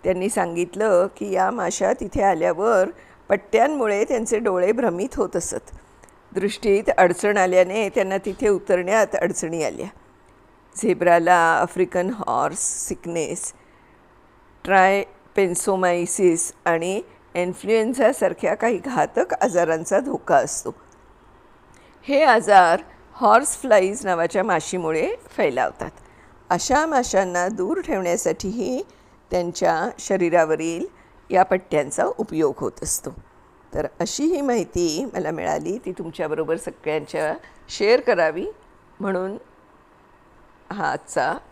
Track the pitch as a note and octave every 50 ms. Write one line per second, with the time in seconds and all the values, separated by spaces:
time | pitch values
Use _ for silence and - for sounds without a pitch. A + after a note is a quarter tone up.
0 | - F3+ F#3 F3+ F#3 G3 - G#3 F3+ F3 E3+ E3+ F3 E3+ - F#3+ G#3+ A3 G3 F3
1 | F3+ G3 - - G#3 G#3 F#3 F#3 F#3 F#3+ A3+ A#3+ - E3+ - - G3+ F#3+ - -
2 | - G3 - - G3+ G3 F#3 D#3+ E3 F3+ E3+ D#3 G3 A#3 A#3 F#3+ - D4+ E4+ -
3 | - - - - - _ G3 G3+ - - - A3 A#3 C#4+ D#4 C#4+ A#3+ G#3+ G3+ G3+
4 | G#3+ - C#4+ A#3 A3 - A#3 G#3+ A#3 G#3+ F#3 F3+ F3+ F#3+ A3 A3+ B3 A3 E3+ F3
5 | G3+ C#4 - - G#3+ - - F3 - - - - - - - - - _ _ _
6 | - - _ _ _ _ - F#3+ F#3 G3+ - - - A3 G3 G3+ A3 - - -
7 | F#3 F3 F3 - - G#3 G#3 G#3 F#3 F#3 F3+ F#3 F3+ F3+ F#3 A3 A3 G3 - -
8 | - F#3+ F#3+ F#3+ F#3+ G#3+ F#3+ - - G#3+ G3+ F3+ - - G3 F3+ F3+ F3+ G3+ A3+
9 | G#3 - - - - - F3+ - - D#3+ E3 E3 D#3 A#2+ D#2 - - G3+ - -
10 | - _ _ _ _ _ - _ _ _ _ _ _ _ - - - - F3+ -
11 | F3 F3 E3+ E3+ E3 E3+ F3+ F3 E3 E3 D#3+ D#3 F3 F3 - F3+ F#3 F3 - F#3
12 | F3 F#3+ B3 G#3 - - A2+ A#2+ C3+ D3+ D3+ - - - - - - - F#3+ -
13 | - E3+ E3+ E3+ D#3 - E3 F3+ - - - _ _ _ _ _ _ _ _ _
14 | _ _ _ _ _ _ _ _ _ _ _ _ _ - F#3+ F#3+ F#3 F#3+ G3 G3+
15 | G3 - - - _ _ _ - G3 F3+ F3+ F3 - - F#3+ F#3+ F#3 F3+ F3 F3
16 | F3 F3+ - - G3 F3+ E3 E3+ - - - - _ F3 E3 E3 E3 F3+ F#3+ G#3+
17 | - - - - _ - - E3+ F3+ F3+ F3+ - - F#3+ A3 A3+ A3 A3+ B3+ B3
18 | C4+ A3 C#4 - A3 F#3 F3 - - E3+ E3 G#3 - A#3 B3 - - C#4 A#3+ F#3
19 | D3+ - - B3+ F4+ - - - - - E3 F3 F3 D#3+ D#3+ D#3+ E3 - G3 G3
20 | B3 C#4+ - - - - D#3+ C#3 - D3 - - - - A#2 - - _ _ _
21 | - _ - _ _ - - - _ _ - _ _ _ - - - - - _
22 | - - C#4 C#4 D#4 C#4+ A#3+ A3 D#3+ F#3 G3+ F#3+ F3+ E3 E3+ F#3+ - - - -
23 | - - - - - G#3 G#3+ A#3 C#4+ - - - - C4 A3 G3+ F#3 F#3+ G3+ B3
24 | - G3 F3+ E3+ E3 E3+ - G3+ F#3 - F#3 D#3+ D#3 - - F3+ E3+ D#3+ D#3+ D#3
25 | D#3+ E4+ A4+ B4+ - - - - A3 D#3 B2 B2 A#2+ D2 - - - - - -
26 | - - - - - - - - - _ F3 E3+ - - C4 C#4+ D#4 D#4+ D#4 C4
27 | A#3+ - - F#3 G3 F3+ F3 F3 F3+ F#3+ A3 G3 F3+ G3+ D#4+ G4 F4 - C#4+ F#3+
28 | F#3 E3+ F3 - - E3+ E3 - - F#3+ G#3 A#3+ A#3+ A#3+ B3+ C4+ G4 - - _
29 | _ _ _ _ _ _ - F3+ F3 E3+ - - F#3 E3+ E3 D#3+ F3 A#3 - -
30 | - - G3 - F3 E3+ D#3+ F3 D#3+ D#3 D#3 D3+ D#3+ E3 E3 E3+ D#4 G4+ - -
31 | - _ _ - _ - - F#3 F#3+ - G3 F#3 F#3 - - D3+ C#3+ C#3 - -
32 | - - B4 - G#3+ - - D#3 D#3+ C#3+ - - C#3+ G#2+ - - - - - -
33 | - - F3 - - _ _ _ _ _ _ _ _ _ - - D#3+ D3+ - -
34 | E3+ - - - C#4+ D#4+ F4+ C#4+ C#4+ C4+ A#3+ A3+ F3 - - F3+ F3 E3+ D3+ E3
35 | C4+ B3 - - D#3 D3+ D#3+ D#3 E3+ E3 D#3 D#3 D3+ E3 F#3+ B3 - F#3 F#3 -
36 | F#3 E3 D#3 - F3 D#3 D#3 D#3 D#3+ D3+ E3 - - - - - - D#3 D3+ D#3
37 | D3+ D3+ - D#3 D#3 D3+ E3 E4 - - - - - - - - G#3 G#3 A#3 B3+
38 | - - A3 F3 E3 D#3 D3+ E3+ A3 G4+ G#4+ - - - _ _ _ _ - _
39 | G3 G3+ F#3+ F3+ F#3 F#3+ G3+ A3+ - _ _ _ _ _ _ _ _ _ _ _
40 | _ _ _ _ _ _ _ - - _ _ _ _ _ F3+ G#3 F3+ D3 B2+ -
41 | - - - D#3 B2+ C#3+ E3 C#4 - -